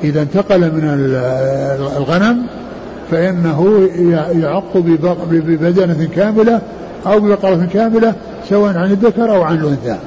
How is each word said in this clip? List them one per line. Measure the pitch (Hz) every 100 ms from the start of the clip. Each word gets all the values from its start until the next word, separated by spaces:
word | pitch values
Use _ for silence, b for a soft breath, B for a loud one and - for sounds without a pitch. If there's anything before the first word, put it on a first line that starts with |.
إذا | 151 151
انتقل | 147 190 202 190
من | 170 160
ال-، | 156 143 135 131 127 131 135 139 139 139 139 139
الغنم | 139 170 208 240 247 - - - - - -
فإنه | 165 180 185 165 151 185 214 190 170 175 165 156 170
يعق | 160 165 196 190
ببق-، | 170 160 170 175 165
ببدنة | 165 160 165 165 180 185 156 160 -
كاملة | 208 220 220 233 - - - - -
أو | 214
ببقرة | 208 196 190 180 175
كاملة | 190 226 226 226 202 - - -
سواء | 202 208 180
عن | 185
الذكر | 196 226 208 233 202
أو |
عن | 160 165
الأنثى. | 151 139 120 139